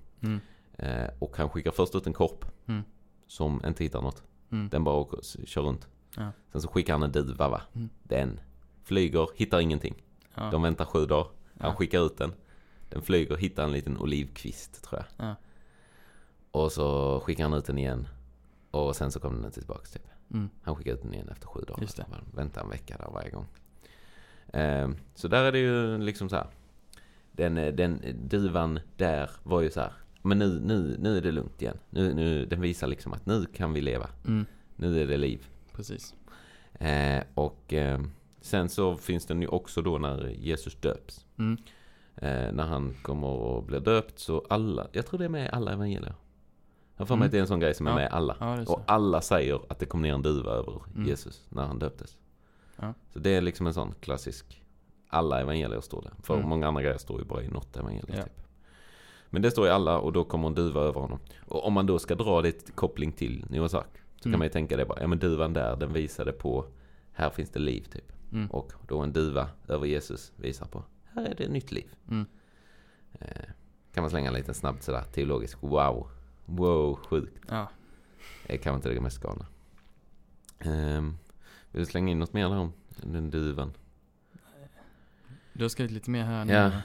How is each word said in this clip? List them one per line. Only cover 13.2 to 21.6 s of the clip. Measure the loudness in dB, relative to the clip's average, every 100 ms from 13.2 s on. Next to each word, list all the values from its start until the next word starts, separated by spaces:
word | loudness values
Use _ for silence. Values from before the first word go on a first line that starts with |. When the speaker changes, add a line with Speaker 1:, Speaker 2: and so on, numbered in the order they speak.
| 4 0
Speaker 2:
hittar | -2 0
en | 0
liten | 0 -2 -2
olivkvist, | -2 -2 -4 -8 -10 -10 -14 -16
tror | -10 -8 -8 -8
jag. | -8
Speaker 1:
Ja. | -8 -14 -20 -20 -20 -20 -20 -20 -20 -20 _ -6
Speaker 2:
Och | 0 2
så | 2 2 4 2 0
skickar | 0 0
han | 2
ut | 2 0
den | -2
igen. | 0 -2 -6 -12 -20 -20 -20 -20 _
Och | 0 0 0
sen | -2
så | -2
kommer | -4 -4
den | -6
tillbaka, | -8 -10 -12 -12
typ. | -14 -14 -20 -8
Speaker 1:
Mm. | -4 -4 -6
Speaker 2:
Han | -6 -6
skickar | -4
ut | -4
den | -6
igen | -8 -10
efter | -12 -12
sju | -10